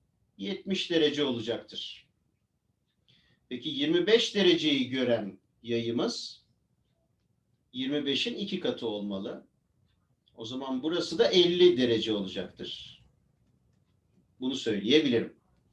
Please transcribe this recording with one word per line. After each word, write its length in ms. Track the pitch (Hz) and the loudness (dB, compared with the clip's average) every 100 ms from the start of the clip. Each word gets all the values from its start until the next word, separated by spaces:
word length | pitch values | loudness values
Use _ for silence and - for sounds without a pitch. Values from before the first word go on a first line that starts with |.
| _ _ _ _ | _ _ _ _
yetmiş 540 | 196 196 196 185 - | -8 -8 -4 -4 0
derece 320 | 170 151 139 | 2 2 2
olacaktır. 840 | 143 117 110 107 - - - - _ _ _ _ _ _ _ _ _ _ _ _ _ _ _ | -2 -2 -4 -6 -6 -14 -14 -16 _ _ _ _ _ _ _ _ _ _ _ _ _ _ _
Peki 200 | 123 151 | -10 -8
yirmi 380 | 135 147 175 175 | -4 0 2 4
beş 280 | 233 226 202 | 4 4 2
dereceyi 540 | 185 151 151 139 120 | 4 4 2 0 0
gören 500 | 131 123 117 101 92 _ _ | -2 0 0 -2 -12 _ _
yayımız 760 | 117 117 117 120 214 - - - _ _ _ _ _ _ _ _ _ _ _ _ _ | -4 -2 -2 -2 -2 -4 -12 -18 _ _ _ _ _ _ _ _ _ _ _ _ _
yirmi 320 | 123 131 147 135 | -8 -4 -2 -2
beşin 300 | 135 240 240 | -2 -2 -6
iki 240 | 196 190 | -6 -4
katı 280 | 139 113 120 | -4 -4 -6
olmalı. 600 | 104 101 98 110 - - _ _ _ _ _ _ _ _ - | -6 -6 -6 -8 -12 -16 _ _ _ _ _ _ _ _ -16
O 80 | 117 | -12
zaman 380 | 127 135 131 | -10 -6 -4
burası 360 | 147 175 - 165 | -2 -4 -4 0
da 80 | 233 | 4
elli 500 | 180 175 175 180 120 | 6 4 8 6 8
derece 360 | 123 113 107 | 2 2 0
olacaktır. 880 | 104 92 98 92 - 90 - - - _ _ _ _ _ _ _ _ _ _ _ _ _ _ | -4 -4 -8 -10 -12 -14 -14 -16 -20 _ _ _ _ _ _ _ _ _ _ _ _ _ _
Bunu 160 | 127 139 | -6 -4
söyleyebilirim. 800 | 117 101 98 147 147 117 95 - _ _ _ | -2 -2 4 4 4 0 -2 -12 _ _ _